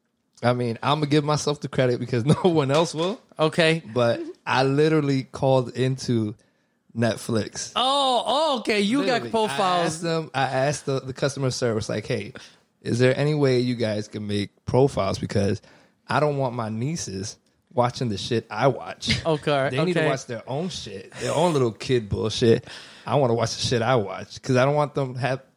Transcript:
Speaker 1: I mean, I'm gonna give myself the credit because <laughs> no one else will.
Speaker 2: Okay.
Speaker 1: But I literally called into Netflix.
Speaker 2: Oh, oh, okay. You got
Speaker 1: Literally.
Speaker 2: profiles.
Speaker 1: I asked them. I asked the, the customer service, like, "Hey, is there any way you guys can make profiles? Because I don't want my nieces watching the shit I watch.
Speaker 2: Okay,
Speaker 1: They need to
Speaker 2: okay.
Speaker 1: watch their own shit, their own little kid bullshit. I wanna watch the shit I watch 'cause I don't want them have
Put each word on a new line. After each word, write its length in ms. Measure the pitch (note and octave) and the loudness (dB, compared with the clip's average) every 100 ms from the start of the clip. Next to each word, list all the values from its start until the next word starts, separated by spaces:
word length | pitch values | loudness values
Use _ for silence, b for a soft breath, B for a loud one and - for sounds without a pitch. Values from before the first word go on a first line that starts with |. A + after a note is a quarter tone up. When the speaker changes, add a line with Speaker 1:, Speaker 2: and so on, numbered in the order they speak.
| _ _ _ _ | _ _ _ _
Speaker 1:
I 100 | A#2+ | 0
mean, 240 | B2 B2 A2+ | 2 -2 -2
I'm 160 | B2 D3 | 0 0
gonna 80 | D3 | 2
give 180 | D3+ | 2
myself 360 | D3 D3+ - D3 | 2 0 -2 -4
the 80 | C#3+ | -4
credit 320 | - B2+ B2 | 0 0 0
because 240 | B2 A#2+ | -2 0
<laughs> 200 | B2 - | 2 4
no 60 | F#3+ | 4
one 200 | D#3+ C3+ | 2 2
else 240 | C#3+ E3 | 2 0
will. 260 | D3+ F3 A#3+ _ - | -2 -4 -4 _ -2
Speaker 2:
Okay. 440 | D#3 D#3 D#3+ E3 G#2+ | 0 4 2 2 0
Speaker 1:
But 260 | A#2 A#2 G3 E4 - - | 0 2 0 -4 -10 -2
I 180 | B2 | 2
literally 600 | C3+ C#3 D#3 D#3 C#3 C3+ | 2 4 4 4 2 0
called 520 | - - C3+ C3 A#2+ A#2 | -2 -2 2 2 2 -2
into 580 | C3 C3 - A#2 G#2+ G#2 _ _ _ _ _ A2+ | -2 -2 0 0 0 -6 _ _ _ _ _ -2
Netflix. 760 | A#2 - - A2+ F#2+ - - - | -2 -2 -2 -2 -2 -8 -8 -2
Speaker 2:
Oh, 480 | B3+ C#4+ C4+ A#3+ - | 0 2 2 0 0
oh, 320 | C4 D#4 B3+ | 0 0 -2
okay. 200 | - G#3+ | -2 0
You 180 | G3+ C4+ | 0 0
got 240 | C#4 A#3 | 0 -2
Speaker 1:
Literally. 60 | A#3 | -2
Speaker 2:
profiles. 300 | A3 G#3+ - | -2 0 0
Speaker 1:
I 240 | F#3 F3+ E3+ | 0 2 0
asked 160 | D#3+ | -2
them. 280 | E3+ E3 D#3 | -4 -4 -4
I 80 | C3 | -2
asked 440 | C3 C3+ C3+ D3 - | 0 0 0 -2 -4
the, 140 | C3+ | -4
the 120 | C3 | -4
customer 380 | - C#3+ C#3 C3+ | -4 -4 -2 -4
service, 380 | - A#2+ A2 - | 0 0 0 -2
like, 180 | A2+ - | -6 -4
"Hey, 260 | A#2 G2+ - B B B _ | -4 -6 -14 B B B _
is 160 | - A#2 | -2 2
there 180 | B2+ - | 4 4
any 180 | D3 | 0
way 260 | D3+ C#3 B2 | 2 2 2
you 140 | B2 A#2 | 0 0
guys 320 | A2 G#2+ G#2 | -2 -2 -6
can 180 | A2 G#2 | -8 -4
make 380 | G#2 G2 - - | -2 -4 -8 -2
profiles? 520 | B2 C#3 - G2 - | 2 2 2 -2 -2
Because 440 | - A2+ G#2 A2 b b b b - | -4 0 0 -2 b b b b -4
I 120 | A#2+ | 0
don't 180 | D3+ C#3+ | 2 0
want 160 | C3 | -2
my 140 | A#2+ A2 | -4 -6
nieces 680 | A2 C3 E3 - F#2+ A2 - _ _ _ | -4 -4 -4 -6 -8 -10 -12 _ _ _
watching 360 | A#2+ A#2+ - B2 | 2 2 2 -2
the 100 | G2 | -2
shit 280 | - A2+ - | -2 -2 -2
I 160 | G#2+ C3+ | 0 2
watch. 580 | - - - - - | 2 -4 -8 -2 -2
Speaker 2:
Okay, 440 | E3 D3+ - C#3+ C3+ | 0 -2 0 0 0
Speaker 1:
They 140 | C3 | 0
need 100 | F3 | 0
to 60 | E3 | 0
Speaker 2:
okay. 80 | D#3 | 0
Speaker 1:
watch 180 | C3+ - | -2 -6
their 160 | A2+ - | -10 -8
own 200 | C3+ F3+ | -6 -6
shit, 440 | - A2+ G2 F#2 - | -8 -12 -14 -14 -8
their 120 | B2 | -4
own 200 | B2 F3 | 2 2
little 160 | D3 B2 | 4 2
kid 360 | G#2 - B2+ G#2 | 0 0 0 0
bullshit. 580 | G2+ G#2+ - A#2 A#2 B B B B - | -2 -2 2 4 4 B B B B -2
I 80 | |
wanna 200 | C3 B2+ | 2 2
watch 200 | A2+ A2+ | 2 0
the 60 | - | -2
shit 180 | - A#2+ | -2 0
I 140 | A2+ C3 | 2 2
watch 460 | G2 F#2 G2+ - | 0 -6 -12 -10
'cause 140 | - B2+ | 0 2
I 80 | |
don't 100 | C3+ | 4
want 200 | D3 C#3+ | 2 0
them 200 | C#3+ C3+ | -2 -6
have 260 | B2+ B2+ C3 - | -4 -4 -4 -8